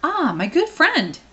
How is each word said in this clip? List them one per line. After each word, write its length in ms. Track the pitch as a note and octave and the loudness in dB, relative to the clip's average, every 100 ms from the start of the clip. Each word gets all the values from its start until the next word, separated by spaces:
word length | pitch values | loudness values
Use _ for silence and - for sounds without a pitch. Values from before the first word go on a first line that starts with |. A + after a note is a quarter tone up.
Ah, 280 | D4+ G4 C#4+ E3 | -2 0 0 0
my 120 | G3+ | 0
good 200 | D4 A4 | 0 0
friend! 520 | - D#4+ A4 F3+ D3+ - | 2 2 2 -4 -8 -18